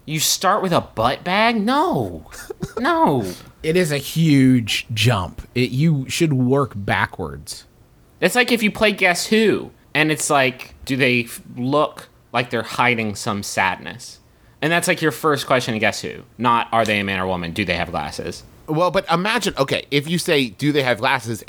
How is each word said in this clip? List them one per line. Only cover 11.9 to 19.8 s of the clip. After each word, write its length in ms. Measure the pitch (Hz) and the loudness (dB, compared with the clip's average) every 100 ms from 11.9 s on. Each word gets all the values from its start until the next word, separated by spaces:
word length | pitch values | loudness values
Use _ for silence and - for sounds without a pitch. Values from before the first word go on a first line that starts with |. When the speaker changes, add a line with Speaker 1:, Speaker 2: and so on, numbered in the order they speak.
| - - _ _ | -6 -20 _ _
Speaker 1:
like 160 | 117 131 | -4 -2
they're 140 | 117 | -4
hiding 500 | - - 123 117 110 98 | -4 0 2 2 -2 -4
some 280 | 120 101 | -4 -4
sadness? 760 | 95 - 95 92 73 - - - _ _ _ - | -4 0 0 -2 -8 -14 -16 -20 _ _ _ -4
And 80 | 147 | 0
that's, 160 | 170 170 | 0 0
like, 140 | 170 | 0
your 100 | 156 | 0
first 340 | 147 160 139 - | 0 0 0 0
question 280 | 131 123 107 | 0 0 0
to 40 | |
Guess 220 | 104 - | 0 -2
Who. 220 | 78 55 - - | -8 -12 -14 -4
Not, 300 | 120 117 - | 0 0 0
are 140 | 113 110 | 0 2
they 140 | 104 | 0
a 40 | |
man 160 | 98 95 | -2 -2
or 80 | 92 | -2
woman? 240 | 90 85 | -2 -4
Do 140 | 82 90 | -4 -2
they 100 | 85 | -2
have 160 | 85 | -2
glasses? 520 | 87 73 - 73 - - - - | -6 -6 -8 -10 -10 -16 -16 -6
Speaker 3:
Well, 260 | 156 180 | 0 0
but 140 | 190 185 | 0 0
imagine, 420 | 170 202 233 185 - | -2 0 -2 -2 -2
okay, 280 | 139 101 | -2 -2